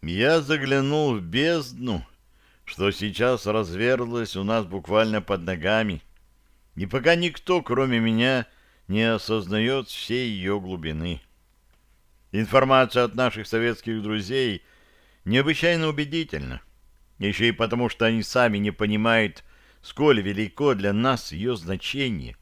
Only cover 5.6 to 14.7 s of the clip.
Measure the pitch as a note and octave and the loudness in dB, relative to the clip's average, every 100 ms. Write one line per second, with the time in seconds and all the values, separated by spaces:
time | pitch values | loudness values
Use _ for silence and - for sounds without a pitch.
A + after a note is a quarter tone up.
5.6 | E2 A2 A2 E2 - - _ _ _ _ | 2 2 0 -4 -10 -20 _ _ _ _
6.6 | _ - F#2+ C3+ C3 E3+ F3 - - F3+ | _ -8 -4 0 2 2 0 -4 0 0
7.6 | - B2 C3+ A#2+ A2+ A2+ B2 C3 A2+ _ | 2 0 2 2 2 2 2 2 -2 _
8.6 | _ _ _ G2+ A2+ A2 - A2 F#2 G#2+ | _ _ _ 0 2 0 0 -4 -2 -2
9.6 | A2+ C3+ A#2+ - - A#2+ B2 G#2 F#2 G2+ | 0 -2 -4 -10 -4 -4 -2 -4 -2 -4
10.6 | F#2 F#2 D#2+ D#2 E2 D#2+ - _ _ _ | -4 -8 -6 -6 -6 -8 -12 _ _ _
11.6 | _ _ _ _ _ _ _ G2 G#2+ B2+ | _ _ _ _ _ _ _ -4 2 4
12.6 | C3 C3 B2+ B2+ A#2+ G#2 B2+ G#2+ G#2 A2+ | 6 4 4 2 0 2 -2 -2 -4 0
13.6 | A#2 A2 - A2+ G#2 G#2+ F#2+ C3+ B2+ F#2+ | 0 -2 -4 -6 -2 -4 -2 -2 0 -2
14.6 | _ | _